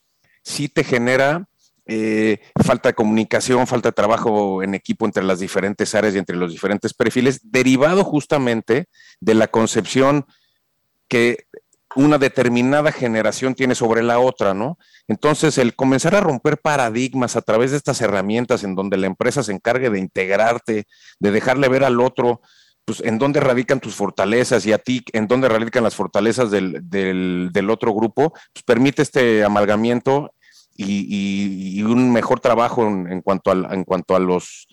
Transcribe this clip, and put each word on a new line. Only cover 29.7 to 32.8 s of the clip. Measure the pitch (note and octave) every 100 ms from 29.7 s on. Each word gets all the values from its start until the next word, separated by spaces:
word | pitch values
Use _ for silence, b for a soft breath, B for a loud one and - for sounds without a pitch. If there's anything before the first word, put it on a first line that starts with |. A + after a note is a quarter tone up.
| G#2+ A2+ A#2+ C3+ C#3 D3+ _ b b b -
y, | G2 G2+ -
y, | G2+ G2 G2 G2+ F#2+ F#2+ F#2+
y |
un | G#2+ B2 B2+
mejor | A#2+ - B2
trabajo | B2+ A2+ A#2+ B2+